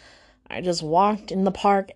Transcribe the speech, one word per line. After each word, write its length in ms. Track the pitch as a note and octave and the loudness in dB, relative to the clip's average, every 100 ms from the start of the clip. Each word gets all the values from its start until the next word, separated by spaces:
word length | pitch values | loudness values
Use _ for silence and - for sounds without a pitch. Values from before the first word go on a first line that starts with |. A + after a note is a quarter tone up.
| - - _ _ - | -20 -20 _ _ -12
I 120 | - | -6
just 220 | F3+ E3 | -4 -4
walked 480 | D#3 E3+ G#3 G#3 - | 0 2 2 0 -4
in 140 | F#3+ | -2
the 80 | F#3+ | -2
park 400 | F#3+ G3+ G3 G3 | 2 2 2 0